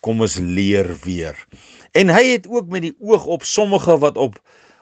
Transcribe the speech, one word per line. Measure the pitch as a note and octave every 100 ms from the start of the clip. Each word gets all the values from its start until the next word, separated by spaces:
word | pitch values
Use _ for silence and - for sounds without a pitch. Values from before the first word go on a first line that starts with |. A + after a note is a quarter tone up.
Kom | - A2+
ons | A2 F#2+
leer | F2+ F2+ G2 G2 F2+ E2
weer. | F2+ F2+ D#2+ D2 - - - - _
En | D#3+ F#3+
hy | F3 B3+
het | A#3+ F#3
ook | A#3+ F3
met | F#3
die | E3 -
oog | G#3 G#3+ D3+
op | E3+
sommige | - - G#3 G3 F3 D#3+
wat | D3 B2
op, | C3 G#2 _ _ _ _